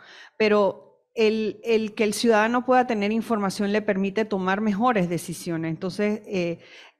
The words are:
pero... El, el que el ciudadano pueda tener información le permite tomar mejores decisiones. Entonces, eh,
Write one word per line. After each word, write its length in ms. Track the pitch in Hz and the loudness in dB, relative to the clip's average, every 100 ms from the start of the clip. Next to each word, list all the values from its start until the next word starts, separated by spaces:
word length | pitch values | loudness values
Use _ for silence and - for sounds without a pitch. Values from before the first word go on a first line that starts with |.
| - - - - | -18 -20 -14 0
pero... 540 | 214 208 196 - - _ _ | 2 4 2 -2 -14 _ _
El, 480 | - 220 220 214 - | 0 2 2 -2 -4
el 300 | - 226 220 | 0 0 0
que 100 | 214 | -2
el 100 | 214 | -2
ciudadano 520 | 202 233 214 220 247 240 | 2 4 4 4 0 2
pueda 220 | 254 247 | 2 4
tener 260 | 220 202 | 0 0
información 580 | 226 214 220 196 - 202 | -2 -2 -2 -2 -2 0
le 100 | 208 | 0
permite 440 | 208 190 196 196 214 | 0 -2 0 -2 -2
tomar 340 | 196 185 196 | -2 0 0
mejores 480 | 220 196 247 220 175 | 0 0 2 2 0
decisiones. 640 | 170 - 165 - 165 160 | -2 -6 -10 -6 -4 -4
Entonces, 480 | 160 185 185 208 214 214 | -4 -6 -2 -2 -2 -6
eh, 340 | 196 170 170 - - - | -4 -4 -6 -12 -20 -20